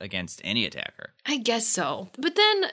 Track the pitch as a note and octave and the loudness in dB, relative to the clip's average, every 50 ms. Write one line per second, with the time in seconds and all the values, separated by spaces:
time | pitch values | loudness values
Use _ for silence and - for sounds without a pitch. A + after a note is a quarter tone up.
0 | - G2 F#2+ F#2 F2+ E2 - - - F2 G#2 A#2+ G#2+ - - - - - - - | -10 -6 -6 -4 -4 -6 -8 -8 -4 -2 0 0 0 0 -2 -6 -8 -10 -12 -14
1 | - - - _ - - D4 C#4 A3 A#3 A3+ A3+ A3 - - F#3 E3 C3+ C#3 - | -18 -18 -18 _ -4 -2 -2 0 0 0 2 2 2 2 2 2 0 0 -2 -4
2 | F#3 F#3 - - C4+ E4 E4 G4+ G#4 G#4+ G#4+ G4 F#4+ F#4 | -6 -10 -10 -4 -4 0 2 4 4 6 4 4 0 -2